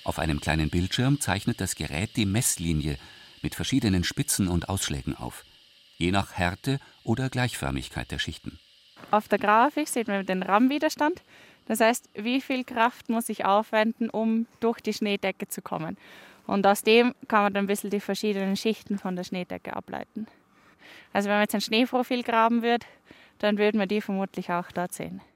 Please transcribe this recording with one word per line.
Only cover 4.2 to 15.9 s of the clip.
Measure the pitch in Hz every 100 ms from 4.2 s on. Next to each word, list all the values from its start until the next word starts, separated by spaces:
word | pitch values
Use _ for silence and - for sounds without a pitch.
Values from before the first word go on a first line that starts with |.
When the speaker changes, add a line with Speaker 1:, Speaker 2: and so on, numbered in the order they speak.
| 139 - 95
Speaker 1:
und | 87 -
Ausschlägen | 98 - 71 - -
auf, | 60 - - - _ _ _ _
je | 82
nach | 98 95
Härte | - 87 92 - 135 - -
oder | - 113 131
Gleichförmigkeit | 127 123 - 67 67 64 - 62
der | 71
Schichten. | - - - - _ _ _ - -
Speaker 2:
Auf | 214 -
der | 202
Grafik | 202 214 262 294 302
sieht | 254 220
man | 196 185
den | 185
Rammwiderstand. | 180 196 254 294 311 - 302 359 _ - - - -
Das | 175
heißt, | 226 240 _ -
wie | 214 262
viel | - 254
Kraft | 254 247 233 - -
muss | 226 233
ich | 214
aufwenden, | - 202 220 220 214 - 226
um | - 226 226 226 _
durch | 233 233
die | -
Schneedecke | 214 208 202 196 185 202
zu | -
kommen. | - 175 160